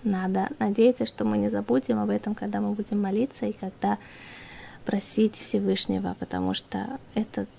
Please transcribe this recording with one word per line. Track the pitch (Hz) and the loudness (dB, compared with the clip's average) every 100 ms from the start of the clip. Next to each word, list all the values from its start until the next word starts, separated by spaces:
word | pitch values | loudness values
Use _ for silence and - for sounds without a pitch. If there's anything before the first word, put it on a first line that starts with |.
Надо | 220 190 190 190 190 302 | 2 2 2 0 0 0
надеяться, | 214 202 233 247 226 | 0 6 6 6 -2
что | - | 0
мы | 214 208 | 0 2
не | 208 | 2
забудем | 208 208 247 262 220 | 0 2 2 2 0
об | 208 | 2
этом, | 208 208 | 0 -2
когда | 214 208 202 | -4 -2 0
мы | 208 | 0
будем | 208 208 208 | -2 -2 0
молиться | 202 202 269 - 214 | 2 0 0 -2 -4
и | |
когда | 214 190 - 196 208 - - - - - - - - | -4 -8 -2 0 0 -4 -18 -18 -18 -16 -16 -16 -8
просить | - 202 - - 214 - | -2 -2 0 2 2 2
Всевышнего, | - 202 196 196 - 190 190 180 | -2 0 2 0 0 -2 -2 -6
потому | 185 185 185 | -4 -2 0
что | 202 - 190 214 262 - | -2 -4 -6 -4 -8 -4
это | 226 220 - 196 | -4 -2 -4 -6